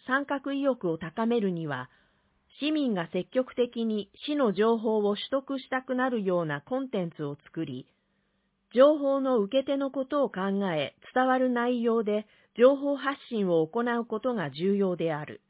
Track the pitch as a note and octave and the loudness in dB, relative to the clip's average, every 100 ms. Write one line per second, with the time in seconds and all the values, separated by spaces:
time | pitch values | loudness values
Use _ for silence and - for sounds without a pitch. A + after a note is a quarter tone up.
0 | - B3+ C#4 C#4 C4+ C#4 C#4 B3 F3+ D#3+ | -2 -2 -2 -6 -4 -2 0 0 -2 -4
1 | D#3+ - A3+ A#3+ G3+ E3+ D#3+ C3 B2+ _ | -6 -4 0 2 0 -2 -4 -6 -10 _
2 | _ _ _ _ _ - C#4+ D#4 C4+ G3 | _ _ _ _ _ -6 -4 -2 0 -2
3 | E3 F#3 F3+ B3+ B3+ - B3 A#3+ A3+ G#3+ | -2 -4 -2 -4 -4 -2 -2 -2 -2 -2
4 | G3 - - D4 A#3+ F#3 A3 A#3 A3 A3 | -6 -12 -6 0 0 2 2 2 0 0
5 | G#3 G#3 - C4+ C4+ C4+ - C4 C4 B3+ | 0 -2 -2 -4 -4 -10 -6 -8 -4 -2
6 | C4 A#3+ F#3+ F3+ D#3+ D3 - B3+ C4+ G#3 | 0 0 0 0 0 -4 -4 -6 -4 -4
7 | E3+ - D3 D3 - - D3+ B2+ - _ | -4 -6 -8 -8 -12 -8 -8 -8 -14 _
8 | _ _ _ _ _ _ _ A3+ C#4 D#4 | _ _ _ _ _ _ _ 6 6 6
9 | C#4 C#4 C4 B3+ G3+ C4+ C4+ C#4 C#4 C#4 | 0 0 2 2 2 0 0 -2 -2 -4
10 | C4 D4 C4 - G3 G3 G3 D#3 C#3 - | -2 0 0 -2 -2 -2 0 -2 -4 -8
11 | - B3+ C4 B3+ B3+ A#3+ A#3+ B3 A#3 A3+ | -4 0 2 2 2 0 0 0 0 0
12 | G#3 G#3 G#3+ _ _ - B3 C#4 C#4+ C#4 | 0 -2 -4 _ _ 6 6 6 0 -2
13 | C4+ C#4+ - A3+ F#3+ E3 D#3+ A#3 A#3+ A#3 | -4 -6 -6 -2 2 2 2 -2 -2 -2
14 | A#3 G#3+ C4 A#3 D3 C#3 F#3 G3+ F#3+ F3 | -4 -4 -2 -2 -4 -2 0 2 0 0
15 | E3 D3 D3+ A#2 | -2 -4 -8 -14